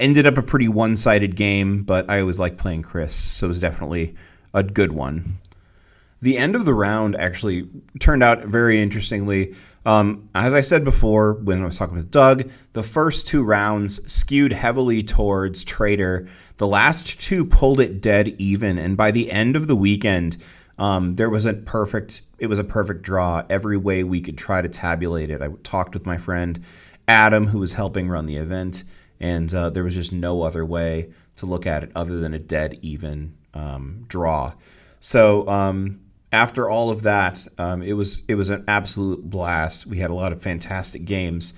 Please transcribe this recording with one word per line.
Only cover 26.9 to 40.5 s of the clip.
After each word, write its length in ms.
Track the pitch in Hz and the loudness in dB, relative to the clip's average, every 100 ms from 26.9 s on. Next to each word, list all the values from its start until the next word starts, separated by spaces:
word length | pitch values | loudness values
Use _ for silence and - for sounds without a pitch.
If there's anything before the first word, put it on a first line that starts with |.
| _ - | _ 4
Adam, 400 | 113 110 107 107 | 8 8 6 2
who 100 | 104 | 0
was 140 | 92 | -2
helping 360 | - 98 95 90 | -4 -4 -4 -4
run 180 | 85 78 | -4 -4
the 100 | 73 | -6
event, 480 | 80 92 92 90 - - _ - | -6 -6 -6 -8 -12 -20 _ -8
and, 340 | 85 87 82 | -4 -2 -2
uh, 180 | 90 85 | -2 -2
there 120 | 85 | -2
was 140 | 90 90 | -4 -4
just 160 | 82 | -6
no 300 | 92 87 87 | -4 -2 -2
other 220 | 80 82 | -2 -4
way 460 | 80 85 85 82 82 - _ | -4 -4 -2 -4 -8 -14 _
to 120 | - 95 | -14 -8
look 200 | 90 92 | -6 -4
at 160 | 76 | -6
it 80 | 76 87 | -6 -8
other 220 | 85 87 | -6 -6
than 140 | 82 | -6
a 60 | 78 | -8
dead 400 | 80 80 78 - | -6 -4 -4 -8
even, 540 | 80 73 80 73 78 80 _ | -12 -10 -10 -10 -12 -16 _
um, 500 | 78 76 69 69 95 120 | -14 -12 -10 -12 -14 -10
draw. 460 | 92 82 78 65 - _ _ _ _ | -4 -2 -2 -6 -12 _ _ _ _
So, 480 | - 123 107 104 98 | 0 6 6 6 2
um, 500 | 101 98 95 98 98 - _ _ | 0 0 -2 -6 -8 -16 _ _
after 320 | 110 120 - 113 | 2 2 0 -2
all 240 | 110 117 | 0 0
of 120 | 107 | 0
that, 440 | 107 101 92 87 - - | 2 2 0 -2 -12 -8
um, 240 | 87 90 | -6 -4
it 100 | 90 | -4
was, 300 | 101 101 - - | -4 -4 -6 -4
it 100 | 107 | -2
was 120 | 95 | -2
an 160 | 101 104 | -4 0
absolute 560 | 104 101 - 98 90 | -2 -2 -4 -4 -4
blast. 600 | 80 95 87 85 80 - | -6 -6 -4 -2 -4 -6
We 140 | - 92 | -8 -6
had 100 | 90 | -4
a 60 | |
lot 180 | 87 92 | -4 -6
of 80 | 85 | -6
fantastic 640 | 95 | -8